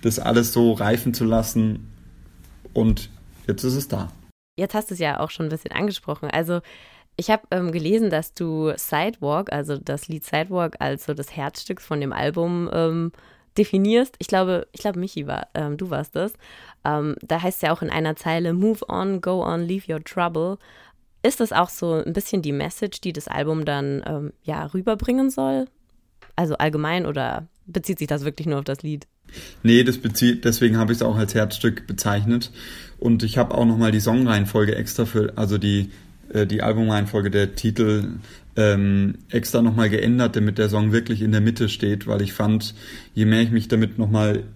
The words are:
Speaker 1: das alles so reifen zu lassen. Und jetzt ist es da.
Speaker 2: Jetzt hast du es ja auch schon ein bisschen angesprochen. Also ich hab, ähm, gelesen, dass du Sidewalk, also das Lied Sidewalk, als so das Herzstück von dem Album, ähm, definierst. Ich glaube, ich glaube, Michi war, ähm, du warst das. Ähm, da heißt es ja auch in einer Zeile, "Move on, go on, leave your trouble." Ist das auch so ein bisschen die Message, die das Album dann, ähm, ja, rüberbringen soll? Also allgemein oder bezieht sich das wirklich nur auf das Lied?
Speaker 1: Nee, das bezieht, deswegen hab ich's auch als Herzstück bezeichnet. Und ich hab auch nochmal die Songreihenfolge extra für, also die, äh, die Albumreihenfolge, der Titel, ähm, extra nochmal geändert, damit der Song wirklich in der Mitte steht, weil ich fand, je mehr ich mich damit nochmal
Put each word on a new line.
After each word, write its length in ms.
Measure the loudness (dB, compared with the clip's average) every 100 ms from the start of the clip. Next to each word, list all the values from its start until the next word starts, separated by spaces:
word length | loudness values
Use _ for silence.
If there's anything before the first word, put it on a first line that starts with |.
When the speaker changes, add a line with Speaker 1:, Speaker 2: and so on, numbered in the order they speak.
Speaker 1:
das 160 | 0 0
alles 340 | 2 2 2
so 200 | 4 4
reifen 420 | 4 0 0 0
zu 100 | 0
lassen. 640 | 2 2 2 0 0 -2 -10 -20 -20 -20 -20 -20 -20 -20 -6
Und 340 | 0 2 2 -2 -18 -20 -12 -6
jetzt 160 | -2
ist 140 | -2 -2
es 100 | -4
da. 240 | -6 -6 -12 -20 _ _ -6
Speaker 2:
Jetzt 160 | -4
hast 160 | -4 -6
du 40 |
es 60 | -4
ja 200 | -2 -2
auch 100 | -6
schon 160 | -4 -6
ein 40 |
bisschen 200 | -6 -6
angesprochen. 580 | -4 -4 -4 -8 -8 -4
Also 300 | -4 -2 -4 -4 -20 -20 -20 _ -8
ich 140 | 0
hab, 160 | -2 _
ähm, 160 | -2 -2
gelesen, 400 | -2 0 2 2
dass 240 | 0 -4
du 380 | -6 -4 -2 -2 -2
Sidewalk, 760 | -4 -2 -2 -2 -2 -2 -2
also 260 | -6 -4 -6
das 300 | -4 -8 -6
Lied 160 | -10
Sidewalk, 520 | -4 -4 -2 -2 -4 -2
als 240 | -4 -4
so 100 | -6
das 200 | -8 -8
Herzstück 460 | -8 -8 -8 -10 -12
von 200 | -6 -4
dem 120 | -4
Album, 560 | -2 -2 -2 -2 -2 -2
ähm, 400 | 0 0 0 -2 -6 -20 _ _ 0
definierst. 600 | 2 2 4 4 2 _
Ich 80 | -2
glaube, 400 | 0 2 0 -4
ich 80 | -6
glaube, 180 | -6 -4
Michi 280 | -6 -8 -8
war, 180 | -8 -6
ähm, 220 | -6 -4 -4
du 140 | -4
warst 260 | -4 -4 -4
das. 160 | -4 -6 -20 -20 -20 -6
Ähm, 300 | -2 0 -2 -4
da 180 | -4 -2
heißt 180 | -2 -2
es 40 |
ja 100 | -2
auch 100 | 0
in 80 | -2
einer 260 | -2 -2 -2
Zeile, 360 | -2 0 0
"Move 360 | 2 2 0 -4
on, 320 | -4 -2 -2
go 240 | -2 -2
on, 160 | 0 -2
leave 320 | -2 -4 -4
your 100 | -8
trouble." 560 | -6 -4 -2 -2 -4 -6 -12 -20 -20 _ _ _
Ist 160 | 0 2
das 140 | 0
auch 160 | 2 0
so 340 | -2 -2 0
ein 100 | 0
bisschen 280 | -4 -2 -2
die 80 | -2
Message, 500 | -2 -4 -4 -6 -6
die 120 | -8
das 160 | -8 -6
Album 360 | -4 -2 0
dann, 380 | 0 -2 -2 -4 -4
ähm, 260 | -6 -8 -10
ja, 220 | -8 -6
rüberbringen 680 | -4 -4 -2 -2 0 2 0
soll? 360 | 0 -2 -2 -4 _ _ _ _ _ -12
Also 220 | -2 -2 0
allgemein 480 | 0 0 -2 -2
oder 420 | -2 -4 -4 -6 -10 _ -8
bezieht 320 | -6 -4 -4
sich 100 | -2
das 160 | -2
wirklich 220 | -4 -6 -4
nur 140 | -4
auf 40 |
das 180 | -4 -6
Lied? 240 | -6 -8 -10 _ -20 -18 -18 0
Speaker 1:
Nee, 220 | 8 8
das 140 | 8 2
bezieht, 480 | -2 2 2 4 0
deswegen 320 | 4 4 4
hab 100 | 2
ich's 140 | 2
auch 140 | 2 2
als 180 | 2
Herzstück 520 | 0 0 0 -2 -2 -8
bezeichnet. 640 | -4 0 0 2 0 -2 -12 -18 -16 -18 -4
Und 240 | 2 2
ich 140 | 2 2
hab 160 | 2
auch 140 | 4 4
nochmal 260 | 4 4
die 80 | 4
Songreihenfolge 760 | 2 2 4 2 2 2 2
extra 300 | 0 -4 -2
für, 300 | 0 0 0 0
also 220 | 0 0
die, 320 | 2 0 -2 -8 -20 -20 -6
äh, 140 | 0 0
die 160 | 2
Albumreihenfolge, 680 | 0 2 2 2 0 0 2
der 240 | 2 0
Titel, 600 | 0 -2 2 2 2 0 -6 -14 -20 -10 2
ähm, 600 | 4 4 4 4 2 -2 -2
extra 320 | -2 0 2
nochmal 280 | 4 4 2
geändert, 460 | 2 2 2 2 2
damit 200 | 0 2
der 140 | 2
Song 220 | 2 4
wirklich 280 | 2 2 -2
in 100 | 2
der 80 | 4
Mitte 280 | 4 2 -2
steht, 380 | 0 -2 -2 -2
weil 160 | -2
ich 100 | -2
fand, 420 | 0 2 2 -2 -12 -18 -18 -8
je 120 | 2 4
mehr 160 | 4
ich 80 | 4
mich 180 | 2 2
damit 300 | 2 2 0
nochmal 460 | 0 2 2 0 -4